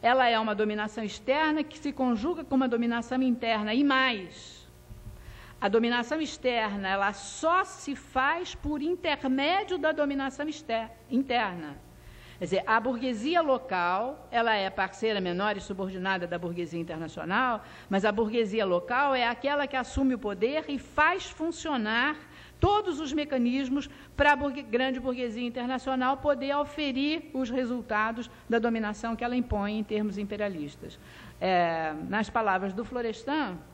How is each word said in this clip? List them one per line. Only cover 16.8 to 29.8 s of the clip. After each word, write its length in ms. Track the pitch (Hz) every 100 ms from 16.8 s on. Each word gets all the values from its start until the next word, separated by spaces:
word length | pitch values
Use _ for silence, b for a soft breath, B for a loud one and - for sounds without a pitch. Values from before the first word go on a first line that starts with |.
internacional, 840 | 165 160 160 160 160 202 254 220 B B B
mas 160 | 196
a 80 | 214
burguesia 540 | 208 214 240 214 214 190
local 480 | 175 175 240 285
é 140 | 262 233
aquela 400 | 233 277 285 277
que 80 | 262
assume 400 | 247 - 269 240
o 20 |
poder 480 | 208 190 226 302 302
e 120 | 277
faz 460 | - - 311 359 -
funcionar 920 | - 320 330 320 269 214 226 277 302 - B B -
todos 400 | 359 415 392 285
os 140 | 302
mecanismos 720 | 294 294 262 240 262 262 277 - B B -
para 140 | 294
a 40 | 277
burgue-, 280 | 285 262
grande 360 | 226 233 262 254
burguesia 460 | 262 247 240 220 240
internacional 720 | 240 247 254 262 262 254 269
poder 380 | 294 269 269 285
oferir 680 | 285 - 294 262 285 311 -
os 200 | 262 254
resultados 760 | 254 247 247 - 214 220 233 233 B -
da 80 | 226
dominação 580 | 233 226 214 208 226 226
que 80 |
ela 120 | 240 247
impõe 420 | 247 208 202
em 60 | 214